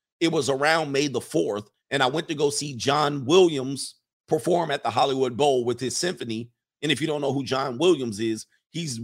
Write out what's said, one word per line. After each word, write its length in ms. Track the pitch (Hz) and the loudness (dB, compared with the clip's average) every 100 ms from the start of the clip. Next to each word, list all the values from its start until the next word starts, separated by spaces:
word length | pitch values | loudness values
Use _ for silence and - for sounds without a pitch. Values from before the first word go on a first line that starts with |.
| _ - | _ -2
it 120 | 165 | 0
was 180 | 160 123 | 0 0
around 420 | 135 147 165 147 | 2 2 2 2
May 160 | 139 147 | 0 0
the 140 | 123 | -2
fourth. 480 | - 185 151 104 - _ - | -2 -2 0 -2 -8 _ -4
And 140 | 139 | 0
I 40 | 131 | 0
went 200 | 151 170 | 0 -4
to 80 | 151 | 0
go 140 | 147 | 0
see 260 | 143 147 123 | 0 -6 -4
John 500 | 104 147 147 143 127 | 0 2 2 0 4
Williams 680 | 180 175 143 131 135 - - _ _ - | 6 6 2 -6 -6 -10 -14 _ _ -2
perform 440 | 160 165 175 160 | -2 2 0 0
at 120 | 143 | -2
the 60 | 117 | -2
Hollywood 480 | 113 143 135 127 123 | 2 2 2 0 2
Bowl 260 | 147 127 | 2 2
with 160 | 117 117 | 0 -2
his 160 | 127 - | -4 -4
symphony. 540 | 180 180 120 110 117 _ _ _ | -4 -4 -6 -8 -8 _ _ _
And 100 | 147 | -2
if 100 | 123 | 0
you 60 | 160 | 0
don't 140 | 147 | -2
know 100 | 143 | 0
who 120 | 135 | -2
John 340 | 123 131 139 123 | -2 -2 -2 0
Williams 420 | 175 156 120 101 | 2 2 0 -4
is, 260 | 113 110 - _ _ | -4 -4 -8 _ _
he's 280 | 160 165 117 | -10 -8 -8